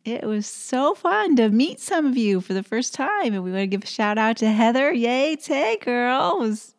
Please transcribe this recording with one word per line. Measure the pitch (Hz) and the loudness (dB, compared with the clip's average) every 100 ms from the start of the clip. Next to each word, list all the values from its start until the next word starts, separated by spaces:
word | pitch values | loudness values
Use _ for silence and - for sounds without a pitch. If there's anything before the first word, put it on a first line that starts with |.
it | 220 240 | -10 -8
was | 214 214 208 | -4 -4 -6
so | - - 254 285 | -10 -6 -2 0
fun | 381 359 415 392 254 | 0 0 2 4 4
to | 220 | 4
meet | 214 320 - | 4 2 -2
some | - 349 285 | -4 0 2
of | 254 | 2
you | 214 185 | 2 0
for | 185 | 0
the | 190 | -4
first | 190 226 247 | -2 -4 -4
time. | - 285 415 269 | -4 -2 -2 -2
And | 196 | -2
we | 180 | -2
want | 190 | -2
to | 196 | -2
give | 196 | -4
a | - | -6
shout | - 208 214 | -2 0 2
out | 220 226 | 0 2
to | 220 | 2
Heather | 214 226 254 285 | 4 4 4 2
Yates. | 254 233 254 294 302 - | 2 0 0 0 -2 -2
Hey, | 277 381 440 | -2 0 -2
girl. | 247 247 247 262 - 370 | -2 0 0 0 0 0
It | |
was | 220 214 - | -2 -4 -8